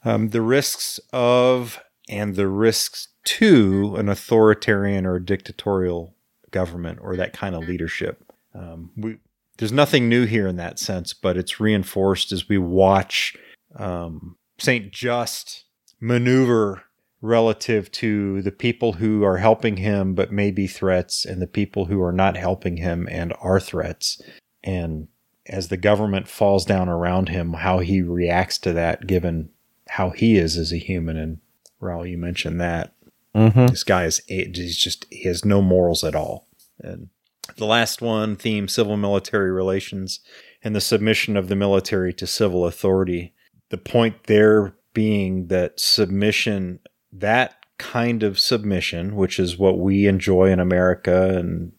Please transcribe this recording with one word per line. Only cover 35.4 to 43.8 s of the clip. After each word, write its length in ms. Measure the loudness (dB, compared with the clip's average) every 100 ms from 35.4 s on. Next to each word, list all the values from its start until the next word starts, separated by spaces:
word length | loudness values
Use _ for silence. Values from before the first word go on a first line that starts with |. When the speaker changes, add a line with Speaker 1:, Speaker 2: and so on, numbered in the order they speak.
| 2
Speaker 1:
no 160 | 4
morals 420 | 4 4 4 2
at 120 | -2 -2
all. 320 | -4 -8 _ _ _ _
And 300 | -16 -16 -18 _ _ _ -20 -8
the 100 | 0
last 360 | 2 2 -2
one, 340 | -2 0 -2 -4
theme, 320 | -2 -2 -2
civil 300 | 0 0 0
military 540 | 0 0 0 0 0
relations 680 | 0 0 -2 -4 -10 -10 -12 _ -20 -20 _
and 120 | -4 -2
the 60 |
submission 560 | 0 2 2 2 2 -2
of 100 | 0
the 80 | 0
military 580 | 4 2 2 -2 -2 -4
to 120 | -8
civil 380 | 0 0 2 -2
authority. 680 | 0 0 2 2 -2 -6 _ _ _ _
The 80 |
point 460 | -12